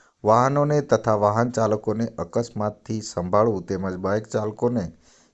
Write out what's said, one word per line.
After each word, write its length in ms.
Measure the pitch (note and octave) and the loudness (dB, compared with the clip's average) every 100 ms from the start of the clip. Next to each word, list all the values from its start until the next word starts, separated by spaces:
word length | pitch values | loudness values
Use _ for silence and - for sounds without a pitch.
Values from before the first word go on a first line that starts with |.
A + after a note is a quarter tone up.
| _ _ | _ _
વાહનોને 580 | G2+ A2+ C3 C#3+ D3 D3 | 4 4 4 2 2 0
તથા 340 | C#3+ A2 - G#2+ | 2 0 2 2
વાહન 360 | G#2 G#2+ A#2+ | 2 2 0
ચાલકોને 540 | A#2+ A2 G#2 - G#2+ A#2 | 0 0 0 -2 -4 -4
અકસ્માતથી 960 | - F2+ B2 A#2 G#2 G#2 G#2+ - A2 | -6 -4 -4 -4 -4 -6 -6 -8 -8
સંભાળવું 640 | G#2+ - F2+ G#2 A2+ G2+ E2+ | -6 -6 0 2 2 0 -4
તેમજ 300 | F#2+ F#2+ F#2 | -6 -4 -4
બાઇક 320 | F#2+ G#2 A2+ | -2 -2 -2
ચાલકોને 580 | A#2 G#2+ G#2 A#2+ A#2+ F2 - _ _ _ | -6 -6 -2 -2 -2 -6 -10 _ _ _